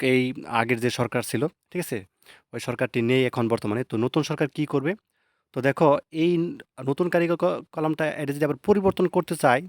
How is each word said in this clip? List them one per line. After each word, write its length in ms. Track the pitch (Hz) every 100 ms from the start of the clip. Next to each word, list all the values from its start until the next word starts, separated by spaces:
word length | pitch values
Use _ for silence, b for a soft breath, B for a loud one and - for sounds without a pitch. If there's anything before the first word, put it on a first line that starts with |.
এই 200 | 131 127 127 127 76
আগের 320 | 113 117 120
যে 100 | 123
সরকার 320 | - 117 123
ছিল, 240 | - 113 151 _ _
ঠিক 140 | 180
আছে, 160 | - 113 92 _ B B B
ওই 80 | 120
সরকারটি 400 | - 120 127 120
নেই 200 | 117 131 123
এখন 180 | 123 113
বর্তমানে। 340 | 113 107 110
তো 120 | 131 110
নতুন 240 | 123 160
সরকার 240 | 143 151 151
কি 160 | - 151
করবে? 260 | 143 143 208 _ _ _ _ _ 131
তো 20 |
দেখো, 260 | 135 - 156 147 -
এই 200 | 160 170 175 170 - - - 127
নতুন 200 | 143 180
কারিকুলামটা 960 | 175 170 170 175 139 - 160 156 151 156
এটা 200 | - 143
যদি 120 | 143 147
আবার 120 | 143
পরিবর্তন 480 | - 208 190 - 185
করতে 280 | 180 - 165
চায়, 260 | 143 127